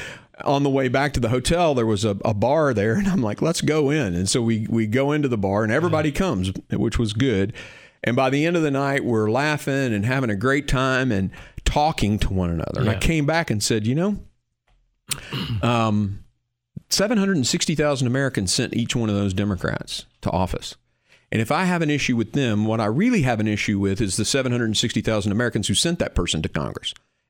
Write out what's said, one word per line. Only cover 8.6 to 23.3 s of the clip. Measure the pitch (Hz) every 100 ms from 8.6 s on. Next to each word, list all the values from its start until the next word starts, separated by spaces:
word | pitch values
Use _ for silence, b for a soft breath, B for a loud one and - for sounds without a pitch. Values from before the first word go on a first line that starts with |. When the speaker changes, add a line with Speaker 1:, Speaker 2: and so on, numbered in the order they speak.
Speaker 1:
the | 156
night, | 135 139 139
we're | 120 110 107
laughing | 120 151 147 - 139 131
and | 107 107
having | 131 123
a | 101
great | 123 143 -
time | 127 131 127 131
and | 98 95 B B B
talking | - 147 151 160 104 104
to | -
one | 95 87
another. | 82 - -
And | 110
I |
Speaker 2:
Yeah. | 113
Speaker 1:
came | - 160 143
back | 165 165
and | 107
said, | - 117
"You | 107 139
know, | 196 202 - _ _ _ _ _ _ _ - B B B 147 110
um, | 117 120 113 104 104 98 - _ _ _ _ - -
seven | - 208 233
hundred | 196 180
and | 120
sixty | 175 -
thousand | 151 147 135 123
Americans | 131 139 123 95
sent | - 120
each | 113 117
one | 127 110
of | 101
those | 101
Democrats | 92 101 95 - - - - - _
to | -
office. | 85 92 - - - b b b b b
And | 110
if | 113
I | 147
have | 185 175
an | 156
issue | 143 - 120
with | 110
them, | 143 127 104
what | 107 110
I | 104
really | 120 233 233
have | 127